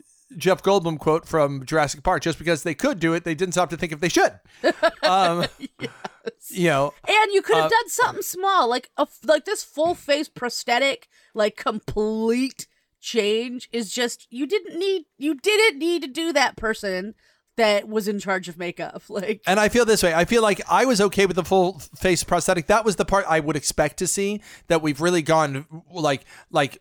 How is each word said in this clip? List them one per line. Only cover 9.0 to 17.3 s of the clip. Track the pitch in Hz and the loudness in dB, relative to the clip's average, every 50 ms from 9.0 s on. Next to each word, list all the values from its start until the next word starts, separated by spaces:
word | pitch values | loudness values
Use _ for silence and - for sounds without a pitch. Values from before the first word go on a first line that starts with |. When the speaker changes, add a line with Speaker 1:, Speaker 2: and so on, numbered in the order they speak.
| 294 | -4
Speaker 2:
f-, | - - - - | -4 -6 -4 0
like, | 233 311 302 - | 0 0 0 0
this | 381 415 - - | -2 -6 -6 -8
full | - - 277 311 339 349 | -8 -4 -2 0 0 0
face | - - - 285 294 311 - | -2 -2 -2 -2 0 -2 -4
prosthetic, | _ - 247 240 - - - - 240 247 269 277 262 - _ _ _ _ _ _ - | _ -8 -8 -8 -6 -6 -4 -2 0 0 2 0 -2 -4 _ _ _ _ _ _ -4
like, | 220 208 214 214 | -2 0 0 -2
complete | - - 220 214 214 - - - 214 214 214 220 220 220 226 233 247 262 262 - - - - _ _ _ _ _ _ | -4 -4 -4 -4 -4 -6 -6 -4 -2 -2 0 0 0 0 0 0 0 -2 -4 -6 -10 -18 -20 _ _ _ _ _ _
change | - - - 233 202 208 214 226 240 254 247 254 - - - | -14 -6 -2 -2 0 0 0 -2 -2 -4 -8 -12 -12 -8 -8
is | 233 226 180 - | -6 -6 -6 -4
just, | 254 247 233 - - - _ | -4 -4 -4 -4 -8 -16 _
you | 220 247 294 | -10 -8 -4
didn't | 269 381 415 339 339 - 330 | -2 -2 -4 -4 -6 -8 -4
need, | 381 392 381 370 294 _ _ - | -2 -2 -2 -4 -6 _ _ -6
you | 269 302 320 | -4 -4 -4
didn't | 254 - 392 427 415 453 453 302 269 | -2 -2 0 2 2 2 2 0 0
need | 311 339 349 339 285 | -2 -2 -2 -2 -4
to | 277 | -6
do | 240 302 330 330 294 | -8 -6 -4 -2 0
that | 294 254 220 - | 2 0 0 -2
person | - 226 220 214 - - 202 185 185 190 214 220 _ _ _ | -4 -4 -4 -4 -4 -4 -6 -6 -6 -6 -10 -12 _ _ _